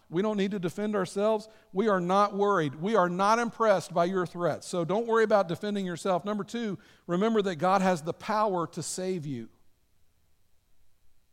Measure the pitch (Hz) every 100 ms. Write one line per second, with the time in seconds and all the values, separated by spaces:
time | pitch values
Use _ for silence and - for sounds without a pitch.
0 | _ 160 214 214 196 202 170 - 208 208
1 | 180 196 208 220 208 - _ 185 220 190
2 | 175 196 208 196 202 196 151 143 180 220
3 | 175 175 196 226 233 - 226 190 - 175
4 | 175 190 170 175 170 120 - 180 160 196
5 | 233 226 220 214 180 165 208 208 185 170
6 | 196 175 202 214 190 233 226 180 - _
7 | - 175 220 220 196 165 180 196 190 180
8 | 156 160 - 214 214 180 165 - 147 -
9 | 185 185 151 127 113 _ - _ _ _
10 | _ _ _ _ _ _ _ - - _
11 | - - _